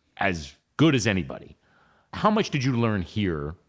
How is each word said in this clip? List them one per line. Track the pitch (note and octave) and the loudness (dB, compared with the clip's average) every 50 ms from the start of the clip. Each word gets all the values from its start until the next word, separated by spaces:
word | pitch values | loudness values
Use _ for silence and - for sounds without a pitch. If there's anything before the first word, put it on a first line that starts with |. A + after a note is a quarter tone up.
| _ _ - | _ _ -6
as | - G2 G2 F2 E2 C#2+ - - _ _ _ _ - | -2 -2 -2 -2 -2 -8 -12 -16 _ _ _ _ 2
good | C#3+ E3 C#3 | 4 4 4
as | A#2+ F#2 | 4 2
anybody. | A2 G2 F#2 D#2 C2+ C2 - - - - _ _ _ _ _ _ _ _ _ _ _ - | 2 0 0 -2 -4 -8 -12 -14 -18 -20 _ _ _ _ _ _ _ _ _ _ _ -6
How | - - G#3+ | 0 0 2
much | G#3+ A3 - - | 2 2 0 0
did | - C#3+ B2 | -2 -2 0
you | C#3 | 0
learn | B2 A#2 A#2 A2+ G#2+ G2 | 2 2 2 2 0 0
here | E2+ - - G#2+ G2+ F2+ D#2+ D2 C#2+ D2+ F2 - _ | -2 -4 -4 -2 -2 0 -2 -2 -6 -8 -10 -12 _